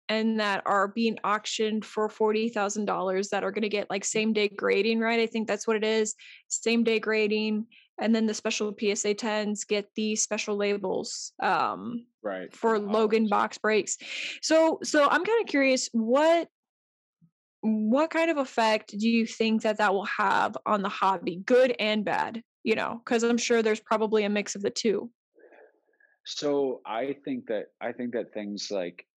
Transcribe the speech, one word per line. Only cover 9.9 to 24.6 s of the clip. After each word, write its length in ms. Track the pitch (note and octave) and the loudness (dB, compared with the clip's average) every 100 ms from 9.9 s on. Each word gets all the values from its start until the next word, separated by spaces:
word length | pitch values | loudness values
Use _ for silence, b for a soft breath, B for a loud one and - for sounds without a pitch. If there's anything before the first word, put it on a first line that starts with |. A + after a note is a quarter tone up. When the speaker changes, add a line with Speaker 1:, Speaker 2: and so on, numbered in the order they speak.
| - | -4
Speaker 1:
the 200 | G#3+ G#3+ | -2 -2
special 400 | - G#3+ G#3+ G3+ | -2 -4 -4 -2
labels, 800 | G3+ G3+ G3 F#3 A3+ - - - | 0 -2 -2 -4 -4 -10 -14 -4
um, 640 | G3+ E3+ A#2 F#2+ G#2 A#3+ - _ | 0 0 0 -4 -8 -10 -12 _
Speaker 2:
Right, 300 | G#2 F#2+ F2+ | -8 -6 -10
Speaker 1:
for 240 | - A3+ A3 | -4 0 0
Speaker 2:
for 20 | |
the 60 | G3+ | 0
Speaker 1:
Logan 380 | A3 A3 A3 | 0 2 2
Speaker 2:
autos. 60 | A3 | 2
Speaker 1:
box 260 | G#3 A3 - | 2 0 -2
breaks. 400 | G#3+ G#3+ - - B B B B | 0 0 -2 -10 B B B B
So, 380 | - D#4+ D#4+ C4+ | 2 4 4 2
so 280 | - D4+ C#4+ | 0 2 4
I'm 160 | D4+ F#4 | 2 2
kinda 180 | A#4 E4+ | 0 2
curious, 440 | C#4+ C4+ B3+ - | 2 4 2 0
what, 560 | A#3 A3 C4 D#4 E4+ D#4+ _ _ _ _ _ _ _ _ _ _ _ | -2 2 4 6 4 0 _ _ _ _ _ _ _ _ _ _ _
what 500 | A3 A3 G#3+ C4 D#4+ | -2 0 2 2 2
kind 180 | D#4+ E4 | 2 0
of 80 | D4+ | 0
effect 580 | C4 - A3 A3 - G3+ | -2 2 2 2 -2 -2
do 140 | A3+ | 2
you 160 | A#3 A3 | 2 0
think 380 | - A3+ A3 | 0 2 2
that 160 | A3 G#3+ | 0 2
that 120 | G#3 | 2
will 140 | G3 G#3 | 2 -2
have 500 | - G3+ G#3 G#3 A3 - | 0 2 2 0 -2 -2
on 160 | G#3 | 0
the 60 | G3 | -2
hobby, 480 | - F#3+ F#3 F#3 F3 G3 | 0 0 0 -4 -6 4
good 300 | B3 B3+ - | 6 6 2
and 260 | G#3+ G#3+ F#3 | 0 0 0
bad, 380 | G#2 D2+ A3+ - _ | -2 -2 -6 -14 _
you 120 | - A3 | -2 -2
know? 260 | F2 A#3 - | -2 -6 -2
'Cause 180 | A#3+ | 0
I'm 160 | A#3 A#3+ | 2 0
sure 240 | - A#3 | 2 2
there's 160 | A3 G#3+ | 2 -2
probably 440 | - A3 A3 A3 | 0 -2 2 0
a 60 | G3+ | 2
mix 240 | G#3 G3+ | -2 -4
of 80 | G3+ | -4